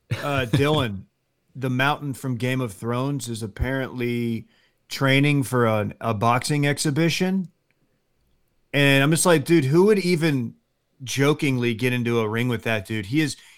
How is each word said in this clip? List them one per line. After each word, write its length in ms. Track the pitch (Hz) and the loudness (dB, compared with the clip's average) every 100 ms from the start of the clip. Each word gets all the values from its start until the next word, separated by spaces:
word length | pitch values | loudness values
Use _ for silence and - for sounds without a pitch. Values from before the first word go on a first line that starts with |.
| - - | -10 -6
Uh, 220 | 147 139 123 | -4 -2 0
Dylan, 540 | 123 143 151 123 98 - _ _ _ _ 131 | 2 2 2 -2 -6 -14 _ _ _ _ -8
the 140 | 131 | -4
mountain 440 | 127 139 147 143 | 0 0 0 -4
from 220 | 131 135 117 | -8 -6 -4
Game 260 | 123 131 | -2 -2
of 120 | 123 | -4
Thrones 560 | 98 113 123 139 143 117 | -6 -6 -4 -4 -4 -8
is 140 | 113 | -8
apparently 1040 | 110 - 123 135 127 123 120 120 117 113 - _ _ _ - | -8 -6 -4 -4 -6 -6 -4 -4 -4 -6 -10 _ _ _ -14
training 560 | - 135 135 147 143 | -2 2 4 4 2
for 240 | 120 127 117 | 0 2 2
a, 240 | 110 104 - | 2 -2 -6
a 120 | 113 107 | -4 0
boxing 500 | 113 123 - 147 143 | 2 2 0 0 0
exhibition. 840 | 143 156 151 165 - 185 190 170 _ _ _ _ _ _ _ _ _ _ _ _ | 0 -2 0 0 0 -2 -2 -4 _ _ _ _ _ _ _ _ _ _ _ _
And 300 | 143 139 135 | 2 4 6
I'm 80 | 139 | 4
just 140 | 160 180 | 2 4
like, 200 | 160 131 | 4 4
dude, 200 | 170 131 | 2 4
who 200 | 165 202 | 4 4
would 140 | 202 | 4
even 560 | 175 175 165 139 113 - _ _ _ - | 2 0 2 0 -4 -10 _ _ _ -16
jokingly 720 | 127 131 143 151 147 127 120 113 | -8 0 2 2 0 0 0 0
get 180 | 127 | -2
into 260 | 123 117 117 | 0 0 0
a 80 | 110 | 0
ring 200 | 113 123 | 0 -2
with 160 | 113 | -2
that 220 | 117 110 95 | -2 -4 -4
dude? 180 | 110 104 | -6 -4
He 140 | 147 | -2
is, 160 | 151 - - | -2 -4 -16